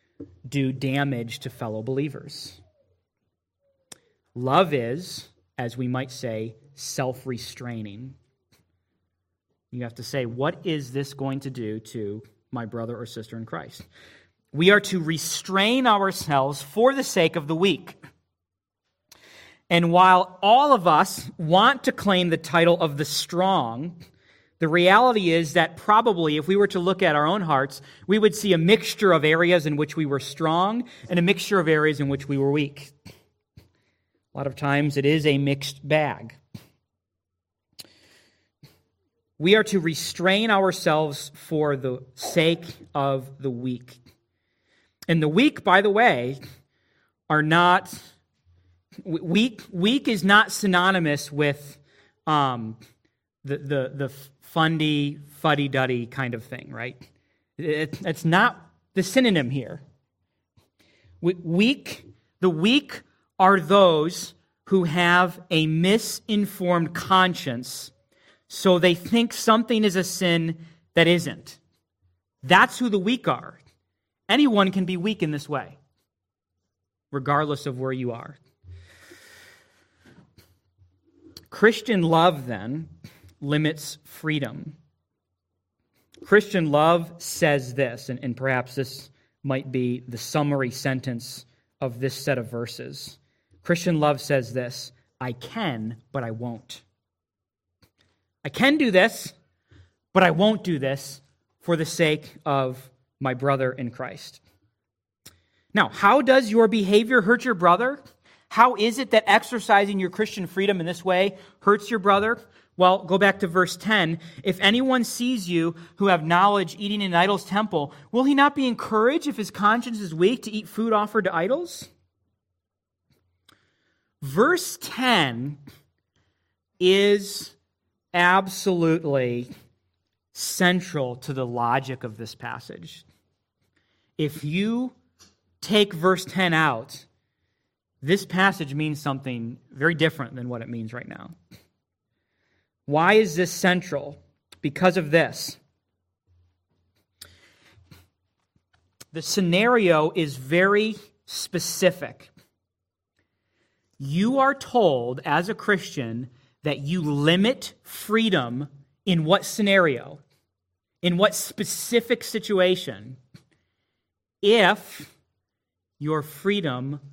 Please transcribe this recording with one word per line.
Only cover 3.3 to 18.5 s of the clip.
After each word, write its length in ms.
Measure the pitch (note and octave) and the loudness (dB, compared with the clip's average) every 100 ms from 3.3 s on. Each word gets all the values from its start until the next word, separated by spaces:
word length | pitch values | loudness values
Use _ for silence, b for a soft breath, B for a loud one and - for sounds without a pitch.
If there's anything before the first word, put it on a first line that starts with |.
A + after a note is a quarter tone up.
| _ _ _ _ _ _ - _ _ _ | _ _ _ _ _ _ -20 _ _ _
Love 380 | B2 B2+ D3+ F3+ | -6 2 2 2
is, 560 | C#3+ A#2 D3+ F2+ - - _ _ - | 0 -4 -8 -10 -16 -18 _ _ -10
as 180 | A#2+ B2+ | -8 -6
we 100 | B2 | -6
might 240 | B2+ C3 | -6 -8
say, 460 | - B2 A2 A2+ - _ - | -10 -8 -8 -8 -12 _ -18
self-restraining. 1400 | - - C3 B2+ C3 A#2+ - - B2 A2+ G#2+ G2+ C3 - _ _ _ _ _ _ _ _ _ _ _ _ _ _ _ | -10 -6 -6 -6 -10 -10 -12 -14 -12 -10 -12 -14 -18 -20 _ _ _ _ _ _ _ _ _ _ _ _ _ _ _
You 120 | B2 | -12
have 140 | A#2+ A#2 | -12 -12
to 60 | |
say, 220 | A2+ C#3 | -8 -6
"What 400 | A#2+ A#2+ D3 C#3+ | -6 -4 -4 -4
is 280 | F#3 D3+ B2+ | -6 -6 -6
this 200 | C3+ C#3 | -8 -8
going 280 | - C3+ C3+ | -8 -8 -6
to 100 | C#3 | -10
do 280 | B2+ G#2+ A2 | -10 -8 -10
to 420 | A2 A#2 G2+ G#2+ - _ _ | -10 -10 -8 -10 -14 _ _
my 140 | B2+ | -12
brother 340 | A2 A#2 A2+ A#2 | -10 -10 -10 -10
or 60 | |
sister 320 | A2+ A#2 A2 A2+ | -12 -14 -14 -14
in 80 | |
Christ?" 380 | A2+ - C#2+ - - b b b b _ _ | -12 -12 -14 -20 -20 b b b b _ _
We 180 | C#3+ F3+ | 2 6
are 100 | G3+ | 6
to 180 | G3+ F#3 | 2 -4
restrain 840 | D#3 D#3+ - - - F#3+ G#3 C4 | -2 -4 -6 -8 -4 0 2 2
ourselves 800 | B3+ G#3 F#3+ F#3 D3+ C#3 C#3 C#3+ | 2 2 0 -2 0 0 0 -6
for 320 | - G#3 B3 | -8 2 2
the 80 | C#4 | 2
sake 320 | C4 F#3+ D#3+ | -2 0 0
of 140 | E3 C#3+ | 0 -6
the 80 | D#3+ | -2
weak. 400 | G3 C#3+ - - - _ _ _ _ | 0 -2 -8 -20 -20 _ _ _ _